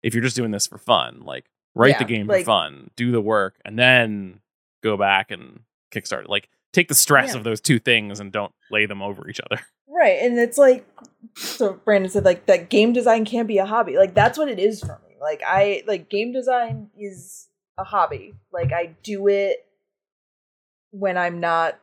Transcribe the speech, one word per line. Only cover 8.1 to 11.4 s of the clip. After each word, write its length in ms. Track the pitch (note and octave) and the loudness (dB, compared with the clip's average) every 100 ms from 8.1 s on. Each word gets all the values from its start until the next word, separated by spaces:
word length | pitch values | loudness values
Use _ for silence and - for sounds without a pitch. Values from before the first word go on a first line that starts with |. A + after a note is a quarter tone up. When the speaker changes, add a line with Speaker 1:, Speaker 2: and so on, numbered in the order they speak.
| G2+ | -12
Speaker 1:
and 140 | G2+ | -8
don't 200 | G#2 G2+ _ _ | -8 -8 _ _
lay 160 | G#2+ G#2 | -2 -2
them 160 | G2 | -4
over 260 | G2 G2 - | -10 -10 -14
each 120 | - | -14
other. 200 | - G#2 - | -8 -8 -10
<laughs> 40 | _ _ | _ _
Speaker 2:
Right, 300 | D#4+ B3+ F3+ | 2 2 2
and 180 | A#3+ A#3+ | 0 0
it's 200 | A#3 C4+ | 0 4
like, 280 | C4+ B3+ - - - _ - | 6 4 -2 -20 -20 _ -20
so 380 | - | -14